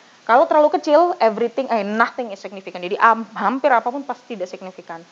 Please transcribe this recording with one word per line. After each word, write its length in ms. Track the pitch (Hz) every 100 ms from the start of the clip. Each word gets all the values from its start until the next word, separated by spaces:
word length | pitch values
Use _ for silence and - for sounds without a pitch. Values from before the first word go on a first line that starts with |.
| _ _
kalau 240 | - 240 330
terlalu 320 | 311 302 320
kecil, 320 | 311 294 349 -
everything, 480 | 226 208 233 269 262
eh, 160 | 226
nothing 480 | 202 214 233 - 233
is 80 | 196
significant. 400 | 196 196 190 180 175
Jadi 80 | 202
am-, 320 | 226 226 214 -
hampir 320 | 208 269 285 233
apapun 320 | 240 277 277
pasti 320 | 233 _ 214
tidak 80 | 180
signifikan. 560 | 185 185 180 175 170 170